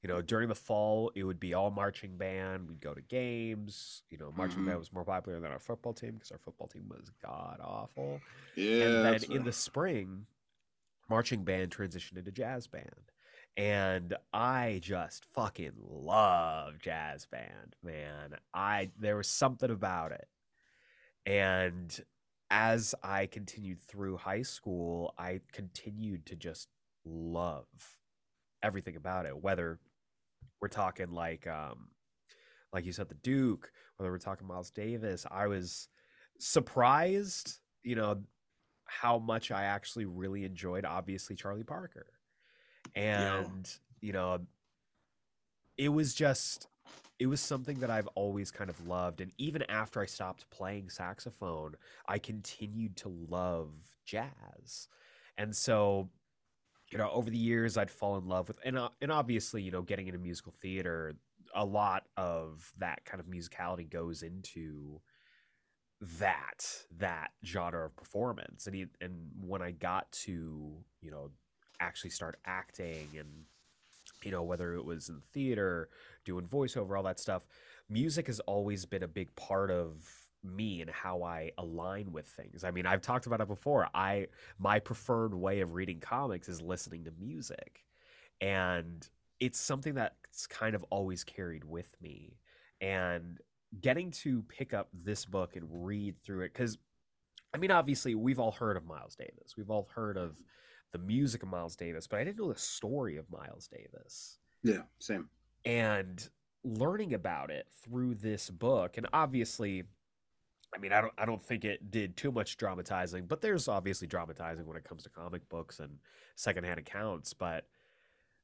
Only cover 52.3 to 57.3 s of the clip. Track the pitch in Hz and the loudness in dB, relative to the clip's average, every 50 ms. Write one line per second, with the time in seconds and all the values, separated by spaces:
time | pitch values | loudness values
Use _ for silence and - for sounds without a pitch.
52.3 | 107 107 101 - - - 110 104 104 113 113 110 95 - - 104 90 85 85 80 | -8 -8 -8 -10 -10 -8 -8 -6 -4 -4 -4 -4 -4 -8 -10 -10 -8 -8 -8 -4
53.3 | 87 90 90 90 87 82 80 76 76 76 82 - - _ _ - - 107 120 139 | -2 0 0 2 0 0 -2 -6 -10 -16 -18 -20 -20 _ _ -6 -4 -4 -4 -6
54.3 | 139 - 53 50 - - - - - - - - _ - - - - - - - | -10 -14 -18 -18 -18 -20 -16 -14 -12 -12 -12 -14 _ -20 -20 -20 -20 -20 -20 -18
55.3 | _ - 104 107 107 - - - 117 107 104 101 98 98 98 95 _ _ _ _ | _ -4 -4 -2 0 0 4 6 8 8 8 8 6 4 2 -2 _ _ _ _
56.3 | _ _ _ _ _ _ _ _ _ _ _ _ - 104 107 101 - 117 120 113 | _ _ _ _ _ _ _ _ _ _ _ _ 0 0 0 2 4 2 2 2